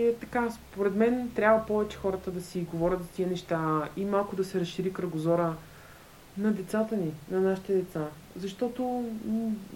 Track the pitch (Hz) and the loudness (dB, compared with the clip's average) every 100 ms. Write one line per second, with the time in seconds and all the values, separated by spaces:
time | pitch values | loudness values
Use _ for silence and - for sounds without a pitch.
0 | 233 233 - 247 233 220 - 196 202 190 | 2 2 -2 0 0 -4 -12 0 2 4
1 | 233 247 240 - 208 220 220 208 208 - | 4 4 0 2 6 6 4 0 0 -2
2 | 190 190 190 175 175 180 165 165 170 185 | -2 -2 -4 -6 -6 -6 -4 0 2 0
3 | 175 - 185 175 - 165 160 156 147 - | -4 -2 -2 -2 0 0 2 0 0 -4
4 | 196 202 202 190 185 185 170 - 185 190 | 0 0 0 -2 -2 0 -2 -2 -2 -2
5 | 180 160 160 170 175 160 - - - - | -2 0 2 4 2 -2 -10 -20 -20 -20
6 | - - - 196 214 185 180 214 220 214 | -20 -20 -14 -2 0 0 0 0 0 0
7 | 160 156 - 185 190 190 190 190 180 165 | -2 -4 -2 2 2 2 2 0 2 -4
8 | 151 151 - 180 190 196 247 240 247 247 | -6 -8 -14 -8 -8 -2 -4 -2 -2 -2
9 | 233 220 220 220 226 214 - | -4 -6 -2 -2 0 -4 -6